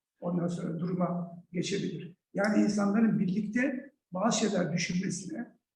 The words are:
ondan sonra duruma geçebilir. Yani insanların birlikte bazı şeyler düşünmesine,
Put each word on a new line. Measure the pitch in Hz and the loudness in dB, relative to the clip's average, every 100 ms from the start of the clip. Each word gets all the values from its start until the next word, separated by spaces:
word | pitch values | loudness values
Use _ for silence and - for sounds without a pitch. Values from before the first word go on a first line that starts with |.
| _ _ | _ _
ondan | 175 175 170 | -2 0 0
sonra | - 165 165 | -2 -4 -4
duruma | 180 180 175 - - - - | -4 0 0 -2 -6 -12 -10
geçebilir. | 175 - - - - - - _ | -6 -2 -2 -4 -6 -10 -16 _
Yani | 185 208 208 | -2 2 4
insanların | 208 208 202 214 226 - | 4 4 2 4 4 4
birlikte | 180 196 214 247 269 - - _ _ | 2 0 0 0 0 -2 -8 _ _
bazı | 180 214 - | -2 2 2
şeyler | 214 196 151 | 2 2 0
düşünmesine, | - - 180 - - - 320 - - _ | 0 0 0 0 -4 -6 -8 -10 -14 _